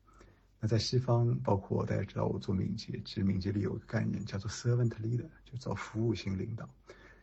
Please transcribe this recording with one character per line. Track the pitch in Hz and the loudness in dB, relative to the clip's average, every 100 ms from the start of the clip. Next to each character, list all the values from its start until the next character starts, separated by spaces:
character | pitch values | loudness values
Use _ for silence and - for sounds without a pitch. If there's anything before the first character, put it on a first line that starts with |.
| _ - - - _ _ | _ -20 -20 -20 _ _
那 | 107 | 2
在 | 113 | 2
西 | - 127 | 4 2
方， | 127 120 120 131 | 4 4 4 2
包 | 127 101 | 2 2
括 | - - - | 2 0 0
大 | 107 | 0
家 | |
知 | 98 - | -2 -2
道 | - | -2
我 | - | -2
做 | - | 0
敏 | 95 - 113 | 0 0 -4
捷， | - - - | -6 -8 -6
其 | |
实 | - | 0
敏 | 98 95 | 2 2
捷 | 98 | 0
里 | 104 | 0
有 | 98 - | 0 -4
一 | |
个 | - | -2
概 | 113 | -2
念 | 110 95 - | 0 -2 -4
叫 | 95 | -6
做 | 98 | -6
servant | - 123 120 120 | -2 2 4 4
leader， | 110 110 123 - - - | 0 -2 -2 -4 -14 -14
就 | 123 | -10
叫 | - | -6
服 | 101 - 110 117 | -6 -4 0 0
务 | |
型 | 98 98 95 | 0 -2 -2
领 | 110 | -4
导。 | 113 - - - - - - | -6 -8 -14 -20 -20 -20 -20